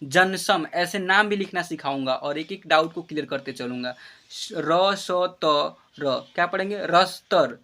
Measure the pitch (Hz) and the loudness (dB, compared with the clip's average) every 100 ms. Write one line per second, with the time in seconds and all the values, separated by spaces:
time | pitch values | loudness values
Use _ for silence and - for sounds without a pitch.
0 | 139 147 185 190 - 190 156 165 175 202 | 0 4 4 2 0 0 0 -2 -2 -2
1 | 185 196 208 208 190 180 170 156 139 139 | 2 4 4 0 -2 -4 -6 -6 -4 -4
2 | 131 131 143 143 160 196 165 160 165 165 | -2 -2 -2 -6 -6 -10 2 4 4 -2
3 | 170 151 139 139 135 127 123 123 123 123 | -8 -6 -4 -6 -8 -10 -8 -8 -8 -10
4 | - - _ - - 190 151 165 196 202 | -16 -20 _ -14 -10 -6 0 2 2 0
5 | - 180 180 180 165 147 147 - _ - | -2 0 0 0 2 2 0 -6 _ -6
6 | 143 123 123 - 175 190 196 202 185 170 | -2 -2 -4 -2 0 0 -4 -4 2 4
7 | 185 - _ 190 139 117 | 4 0 _ 2 2 0